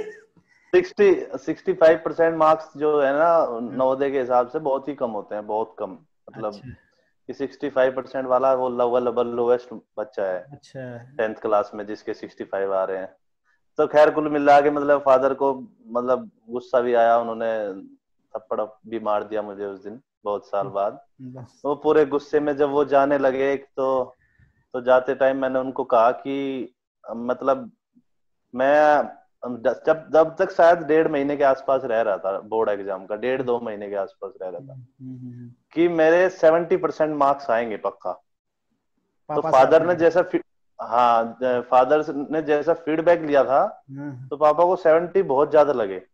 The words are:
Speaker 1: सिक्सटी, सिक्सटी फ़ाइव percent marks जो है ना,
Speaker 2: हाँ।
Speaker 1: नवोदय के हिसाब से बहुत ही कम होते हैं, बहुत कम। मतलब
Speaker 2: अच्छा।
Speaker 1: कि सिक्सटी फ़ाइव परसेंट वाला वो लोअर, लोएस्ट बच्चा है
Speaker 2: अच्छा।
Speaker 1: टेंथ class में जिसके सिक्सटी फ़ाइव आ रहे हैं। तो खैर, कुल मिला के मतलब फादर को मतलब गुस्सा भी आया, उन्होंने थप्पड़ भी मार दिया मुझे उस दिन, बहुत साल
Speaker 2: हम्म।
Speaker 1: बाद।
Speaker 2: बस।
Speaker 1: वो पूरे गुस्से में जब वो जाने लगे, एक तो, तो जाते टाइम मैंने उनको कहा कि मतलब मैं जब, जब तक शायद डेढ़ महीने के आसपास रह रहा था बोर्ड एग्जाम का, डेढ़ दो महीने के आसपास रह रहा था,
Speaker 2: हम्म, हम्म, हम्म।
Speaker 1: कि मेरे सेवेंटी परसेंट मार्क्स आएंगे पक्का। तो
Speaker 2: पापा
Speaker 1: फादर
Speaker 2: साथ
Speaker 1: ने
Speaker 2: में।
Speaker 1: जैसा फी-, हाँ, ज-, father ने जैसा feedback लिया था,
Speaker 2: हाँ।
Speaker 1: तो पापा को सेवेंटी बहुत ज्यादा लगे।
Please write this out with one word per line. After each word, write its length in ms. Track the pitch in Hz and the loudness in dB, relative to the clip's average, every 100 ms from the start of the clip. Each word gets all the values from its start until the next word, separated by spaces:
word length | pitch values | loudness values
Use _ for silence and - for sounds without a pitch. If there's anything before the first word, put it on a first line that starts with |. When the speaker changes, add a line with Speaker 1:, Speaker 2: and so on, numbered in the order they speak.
| - - _ _ _ _ _ | -2 -14 _ _ _ _ _
Speaker 1:
सिक्सटी, 560 | 180 180 - 202 156 - 131 | 2 2 2 4 4 -2 -10
सिक्सटी 380 | - 156 - | -8 -8 -4
फ़ाइव 280 | 180 160 165 165 | 4 4 4 0
percent 320 | 151 165 165 | 0 0 2
marks 320 | 156 160 - 139 | 2 2 -2 -4
जो 240 | 151 147 | 0 2
है 180 | 135 143 | 2 2
ना, 80 | 165 | 2
Speaker 2:
हाँ। 320 | 165 127 117 | 2 0 -4
Speaker 1:
नवोदय 500 | 120 120 131 131 139 | -6 -2 0 0 -2
के 80 | 135 | -2
हिसाब 280 | 123 123 123 | 0 0 0
से 120 | 156 | -4
बहुत 280 | 151 135 135 | -4 -4 -4
ही 60 | |
कम 180 | 139 123 | -8 -6
होते 240 | 104 92 104 | -6 -10 -10
हैं, 120 | 104 | -6
बहुत 280 | 107 110 - | -4 -6 -8
कम। 120 | 101 85 _ _ - | -12 -12 _ _ -20
मतलब 240 | - 107 | -12 -10
Speaker 2:
अच्छा। 160 | 101 127 120 _ _ _ _ - | -10 -16 -20 _ _ _ _ -16
Speaker 1:
कि 60 | |
सिक्सटी 360 | 127 135 - 147 | -10 -10 -8 -6
फ़ाइव 260 | 131 131 131 | 0 0 0
परसेंट 300 | 127 139 131 | -8 -8 -2
वाला 280 | 127 131 | 0 2
वो 160 | 131 127 | 0 -2
लोअर, 560 | 120 120 123 123 117 120 | -2 0 0 0 -2 -2
लोएस्ट 440 | 120 120 123 - | -2 0 0 -2
बच्चा 500 | 110 _ - 107 - | -20 _ -12 -10 -6
है 220 | 95 92 90 | -6 -6 -10
Speaker 2:
अच्छा। 460 | 139 _ 135 123 120 | -20 _ -16 -14 -16
Speaker 1:
टेंथ 380 | 127 135 110 107 | -12 -6 -6 -4
class 360 | 113 104 104 107 | -2 0 -2 -8
में 100 | 104 | -12
जिसके 280 | 107 - | -12 -10
सिक्सटी 300 | 107 98 - | -12 -12 -14
फ़ाइव 300 | 104 98 98 | -10 -6 -4
आ 100 | 95 | -2
रहे 140 | 95 95 | -2 -6
हैं। 160 | 95 _ _ _ _ _ _ - | -10 _ _ _ _ _ _ -4
तो 100 | 151 | 2
खैर, 220 | 151 151 | 4 4
कुल 200 | 147 151 | 4 -2
मिला 320 | 147 143 143 | 0 4 6
के 100 | 143 | 6
मतलब 280 | 147 143 143 | 0 0 2
फादर 340 | 139 131 135 | 4 4 2
को 340 | 131 139 131 117 _ 113 | 0 -2 -4 -10 _ -8
मतलब 440 | 117 123 123 110 _ 113 | -4 -2 -2 -4 _ -12
गुस्सा 320 | 120 120 131 | -12 -2 -2
भी 120 | 120 | 2
आया, 240 | 120 117 117 | 4 4 4
उन्होंने 560 | 117 113 113 110 104 95 - _ _ _ _ 110 | 0 -4 -4 -4 -6 -10 -16 _ _ _ _ -14
थप्पड़ 260 | - 113 | -8 -6
भी 380 | 107 - 110 113 | -6 -10 -12 -8
मार 240 | 107 104 | -2 -2
दिया 180 | 104 107 | -4 -8
मुझे 240 | 104 98 101 | -8 -8 -10
उस 180 | 98 | -10
दिन, 180 | 101 120 _ _ 104 | -14 -18 _ _ -8
बहुत 220 | 101 - | -8 -6
साल 180 | 101 98 | -6 -4
Speaker 2:
हम्म। 100 | 98 | -4
Speaker 1:
बाद। 260 | 101 - _ - | -4 -6 _ -20
Speaker 2:
बस। 400 | 127 127 120 _ 139 | -18 -18 -20 _ -6
Speaker 1:
वो 100 | 143 | -2
पूरे 300 | 151 151 143 | 2 4 4
गुस्से 340 | 143 - 151 | 0 -2 -2
में 180 | 147 139 | 0 0
जब 120 | 147 | 0
वो 160 | 143 139 | 0 2
जाने 320 | 139 139 143 | 2 2 2
लगे, 360 | 135 131 139 | 0 0 -2
एक 120 | 135 139 - | -2 -6 -4
तो, 380 | 131 131 123 - _ _ _ _ _ | -2 -2 -4 -10 _ _ _ _ _
तो 80 | 127 | -4
जाते 340 | 123 127 127 127 | 4 4 4 0
टाइम 220 | 135 135 | 0 0
मैंने 220 | 131 131 | -2 -2
उनको 240 | 131 127 | -4 -6
कहा 280 | 127 120 117 | 0 4 4
कि 600 | 123 139 139 139 131 110 _ _ _ - | 2 -6 -6 -6 -8 -10 _ _ _ -14
मतलब 600 | 113 120 123 131 131 120 _ _ _ _ _ _ _ _ 123 | -8 -6 -4 -2 -2 -4 _ _ _ _ _ _ _ _ -2
मैं 540 | 135 147 151 147 117 - _ _ 123 | 2 4 4 2 0 -8 _ _ -12
जब, 600 | 120 113 117 - 156 - | -4 -4 -2 -2 -2 0
जब 220 | 151 160 156 | 2 2 0
तक 160 | 190 | -2
शायद 280 | - 165 175 | 4 4 4
डेढ़ 280 | 147 156 156 | 2 2 2
महीने 300 | 147 139 143 | 0 -2 0
के 60 | |
आसपास 380 | 139 131 - 135 | 0 0 0 -2
रह 180 | 120 113 | 0 -2
रहा 160 | 110 92 | 0 -2
था 220 | 95 98 | -4 -6
बोर्ड 300 | 104 110 107 | -4 -2 -2
एग्जाम 360 | 101 98 95 95 | -2 -6 -8 -8
का, 100 | 107 | -6
डेढ़ 260 | 123 131 | -4 -4
दो 180 | 123 117 | -2 -4
महीने 300 | 117 104 104 | -6 -10 -8
के 60 | 101 | -6
आसपास 360 | 95 - 98 - | -8 -10 -16 -12
रह 80 | 92 | -12
रहा 100 | 87 | -12
था, 140 | 135 | -16
Speaker 2:
हम्म, 360 | 135 123 - 131 | -20 -20 -20 -18
हम्म, 240 | 127 123 | -16 -16
हम्म। 180 | 123 120 - _ | -16 -20 -20 _
Speaker 1:
कि 140 | 156 175 | 0 0
मेरे 420 | 165 160 175 185 | 2 4 4 2
सेवेंटी 480 | 180 160 165 170 185 | 2 4 4 2 -2
परसेंट 380 | 156 - 156 151 | -2 -2 -2 0
मार्क्स 340 | 139 139 139 | 0 0 -2
आएंगे 280 | 113 117 101 | -2 -2 -6
पक्का। 340 | 98 - 92 | -8 -8 -10
तो 1300 | 87 _ _ _ _ _ _ _ _ _ _ - 147 | -12 _ _ _ _ _ _ _ _ _ _ -8 -4
Speaker 2:
पापा 100 | 156 | 2
Speaker 1:
फादर 200 | 135 131 | 4 6
Speaker 2:
साथ 80 | 160 | 4
Speaker 1:
ने 60 | 165 | 4
Speaker 2:
में। 120 | 170 | 2
Speaker 1:
जैसा 240 | 165 170 | 2 2
फी-, 240 | 170 170 - _ _ - | 0 -2 -6 _ _ -14
हाँ, 560 | 113 117 123 117 117 113 | -2 2 4 2 0 -4
ज-, 200 | 127 123 120 | -2 -2 2
father 320 | 127 131 151 151 143 131 | 2 4 2 0 -6 -6
ने 100 | 156 | -4
जैसा 320 | 147 147 147 | 0 0 0
feedback 480 | 160 - 156 165 170 | -2 -2 0 2 2
लिया 220 | 156 139 | 2 2
था, 400 | 120 139 202 - - | 4 2 0 -4 -18
Speaker 2:
हाँ। 360 | 135 147 127 131 | -14 -12 -12 -10
Speaker 1:
तो 100 | 139 | 0
पापा 280 | 151 151 175 | 2 4 2
को 100 | 180 | 2
सेवेंटी 480 | 165 160 175 190 | 4 4 2 -2
बहुत 280 | 175 135 151 | 0 0 4
ज्यादा 220 | 156 143 | 4 4
लगे। 280 | 127 101 92 - | 2 -2 -6 -12